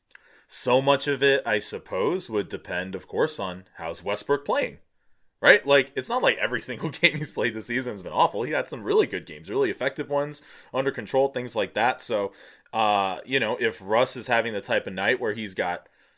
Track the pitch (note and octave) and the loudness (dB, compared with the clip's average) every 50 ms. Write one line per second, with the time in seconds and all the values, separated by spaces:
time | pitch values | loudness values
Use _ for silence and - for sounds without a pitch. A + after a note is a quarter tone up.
0 | _ _ - - _ _ _ _ _ - - - - B2 B2 C3 C3+ C#3 C#3 C3+ | _ _ -20 -20 _ _ _ _ _ -6 -4 0 2 4 4 6 6 4 4 4
1 | - D3 C#3 A#2+ C#3 C#3 C3+ C#3 - A#2+ G#2+ G#2+ - - G#2+ F2+ - - G2+ F#2 | 2 0 0 4 4 4 4 4 2 0 0 0 0 -2 -4 -6 -6 -4 -2 0
2 | G#2 C#3+ F3 F#3+ - - A2 G#2 F#2+ - G2 - - - F#2 F2+ F#2 F#2+ F#2+ F#2 | 0 0 0 -2 -4 -2 -2 -2 -2 -2 -6 -10 -8 -6 -4 -4 -4 -4 -6 -10
3 | - - - G#2+ C#3+ D#3 - - G2+ F#2 F2+ F#2 F#2+ _ _ - E2 E2 E2+ - | -10 -4 -2 0 0 0 0 -2 -4 -6 -6 -10 -14 _ _ -8 -8 -6 -6 -6
4 | F2 G2 G#2 - - - C3 - - - A#3+ C#4+ - - C#2+ - - _ _ _ | -4 -2 -2 -2 0 0 0 0 0 0 -2 0 -2 -4 -6 -12 -20 _ _ _
5 | _ _ _ _ _ _ _ _ - D3+ G3+ - - C#3 C#3+ C#3 C3 - - C3 | _ _ _ _ _ _ _ _ 6 6 6 6 6 4 4 4 4 2 -4 -6
6 | C3 A3 A#3+ B3+ G3 C3 A2 - G#2 A2 B2 A2+ - - A#2 G#2+ C#3 D#3 - - | -4 -2 -2 0 2 2 2 2 0 -2 -2 -4 -4 -6 -6 -6 -6 -6 -2 0
7 | F3 D#3 - C#3+ D3+ - - B2 A2 A#2+ G#2 A2 G#2+ - A#2+ C3 B2 B2 G#2 F#2+ | 0 0 0 -2 -6 -6 -4 -2 -2 -2 -2 -4 -6 -4 -4 -4 -4 -4 -6 -8
8 | F2 E2 D#2+ A2+ E3 - - G#2 B2 C3 D#3 C3+ - - D3 A#2 G2+ A2+ C3 D3 | -8 -2 2 2 2 4 2 -2 -4 -2 -2 -4 -4 -6 -8 -6 -2 2 2 2
9 | D3+ - G2 F2 D#2 - D2+ D#2 D#2+ F2+ A2 C3+ C#3 A2 F#2+ - B2 C#3 - - | 2 2 -2 -6 -8 -10 -14 -14 -10 -4 -2 0 0 0 0 -2 -4 -4 -4 -4
10 | C3 C3+ C#3+ C#3+ D3 D3+ D3 - - - - - - - - C3 C3+ C3+ - B2+ | -4 -2 -2 -2 -2 -4 -6 -12 -14 -16 -20 -20 -14 -6 -4 -2 -2 -2 -4 -4
11 | G#2+ - - C3 C#3 C3+ - B2+ B2 A#2+ - A2 G2 E2 - G#2 A2 B2+ B2+ - | -4 0 2 2 2 2 0 -4 -6 -4 -2 -2 -2 0 0 2 2 2 2 0
12 | - - A2+ G2+ G2+ G2 - - - - - - _ _ - A2+ A2 G#2 G#2 G2 | -2 -2 -2 -2 -2 -4 -6 -12 -20 -20 -20 -20 _ _ -2 0 2 4 4 4
13 | G2 F#2+ F2 - - A#2+ C3+ C3+ A2+ G#2+ B2 - A#2+ A2+ - - G2 G2 A2 A#2 | 2 0 -2 -4 -4 -2 -2 0 0 0 0 0 0 -2 -2 -4 -2 0 2 4
14 | B2+ B2 - B2 G#2 B2 A#2+ A#2 A2+ A#2 G#2+ G2+ - - A#2 G#2 - G#2 F#2+ F#2+ | 4 2 0 -2 0 0 2 2 2 0 -4 -6 -2 0 -2 -2 -2 -2 -4 0
15 | G2 A2 B2+ B2 A#2+ G#2+ G#2 A2+ G#2+ G2 F#2 G#2 F#2 F2+ F2 - - _ _ _ | 0 2 2 2 0 -2 -4 -4 -6 -6 -4 -2 -2 -2 -2 -4 -8 _ _ _
16 | _ _ _ | _ _ _